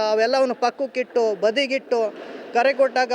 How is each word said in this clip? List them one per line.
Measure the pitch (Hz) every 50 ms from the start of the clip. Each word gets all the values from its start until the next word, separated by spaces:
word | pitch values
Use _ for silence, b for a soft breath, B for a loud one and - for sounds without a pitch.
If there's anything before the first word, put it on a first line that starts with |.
| 214 214
ಅವೆಲ್ಲವನ್ನು | 214 220 220 240 269 269 269 254 240
ಪಕ್ಕಕ್ಕಿಟ್ಟು, | - 247 240 240 - 277 240 - 254 240 - - 247 226 220 202
ಬದಿಗಿಟ್ಟು | 180 196 220 220 277 277 240 269 262 262 - 247 233 220 208 - - - - - - - - -
ಕರೆ | 240 240 269 277
ಕೊಟ್ಟಾಗ | 254 269 254 247 254 254 226